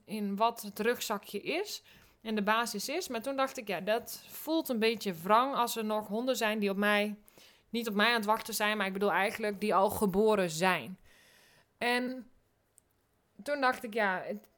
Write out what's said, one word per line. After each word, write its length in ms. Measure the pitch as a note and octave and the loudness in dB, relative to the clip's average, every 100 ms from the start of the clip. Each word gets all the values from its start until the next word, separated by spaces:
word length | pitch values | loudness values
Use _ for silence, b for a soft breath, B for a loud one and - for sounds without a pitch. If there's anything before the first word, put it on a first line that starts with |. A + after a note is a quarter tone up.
in 320 | - G#3+ G3+ G3 | -10 -6 -4 2
wat 260 | A3+ A#3 | 0 0
het 160 | G#3 - | -12 -2
rugzakje 640 | A3 A#3+ - G3+ - G3+ | -2 0 -2 -6 -6 -10
is 420 | - D#4 G#4 - b b b b | -4 -4 -4 -10 b b b b
en 120 | A3 | -4
de 80 | G#3+ | -2
basis 460 | G3+ A3 A#3 G#3 - | 0 0 0 -4 -4
is. 200 | D#4+ F4+ | -6 -4
Maar 140 | A3+ | -6
toen 140 | A#3 C4+ | -4 -2
dacht 200 | C4+ C4 | -2 -4
ik, 120 | G#3 | -6
"Ja, 120 | F3 | -6
dat 440 | F#3+ A3+ A#3 - - | 0 -2 -2 -14 -14
voelt 400 | - D4 D#4+ D4+ | -12 -2 0 0
een 100 | A#3 | 2
beetje 360 | A3 A3+ G3+ | 2 2 -4
wrang 400 | E3 F3+ A3 C4+ | -4 4 4 4
als 220 | A#3 A#3+ A3+ | 0 0 0
er 80 | |
nog 220 | G#3+ G#3+ G#3 | -2 -2 -2
honden 300 | G#3+ C4 A#3 | -4 -2 0
zijn 220 | A3 A3 | 0 2
die 120 | G3+ | 0
op 60 | G3 | 2
mij, 400 | G#3 G#3 G#3 G#3 B B B B B | 4 4 2 -4 B B B B B
niet 180 | A#3 A3+ | -4 -2
op 60 | |
mij 140 | G3+ A3 | 2 4
aan 60 | |
het 100 | A#3+ | 4
wachten 300 | G3+ A3 - | 2 0 0
zijn, 220 | G#3 G#3 G#3+ | -2 0 0
maar 100 | F#3+ | -2
ik 60 | |
bedoel 200 | F#3+ G3+ | 0 2
eigenlijk 480 | E3+ G3+ A3 G#3+ G3 | 2 0 0 -4 -2
die 140 | G#3 | 2
al 160 | F3+ G3+ | 4 4
geboren 600 | - G#3 F#3 G#3+ G#3+ F3+ | 2 0 4 4 4 2
zijn." 480 | D#3 F#3 F3 A2+ - b b b b b b b - | 2 2 2 -2 -14 b b b b b b b -4
En 520 | A#3+ B3 B3 B3+ G#3+ _ _ _ _ _ _ _ _ _ _ _ | 0 0 -2 -8 -14 _ _ _ _ _ _ _ _ _ _ _
toen 180 | G#3 C#4+ | -6 0
dacht 220 | B3+ B3+ | 2 0
ik, 120 | A#3+ | -4
"Ja, 280 | A3+ G3+ F3+ | 0 0 0
het, 220 | C#3+ G#3 - | -4 -10 -12